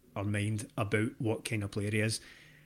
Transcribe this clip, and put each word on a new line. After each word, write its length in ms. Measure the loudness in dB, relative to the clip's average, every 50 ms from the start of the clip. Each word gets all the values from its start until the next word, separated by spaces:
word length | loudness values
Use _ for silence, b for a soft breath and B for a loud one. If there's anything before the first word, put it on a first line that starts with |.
| -20 -10 -6
our 80 | -4 -2
mind 420 | 0 0 2 2 0 0 -2 -4 -6 -2 -2
about 320 | -2 2 2 2 2 2 0 0
what 260 | 0 0 0 0 -2
kind 180 | -4 -2 -2 -2
of 80 | -2
player 200 | -2 -2 -2 0
he 100 | 2 2
is. 200 | 2 2 0 -2 b b b b b b b b b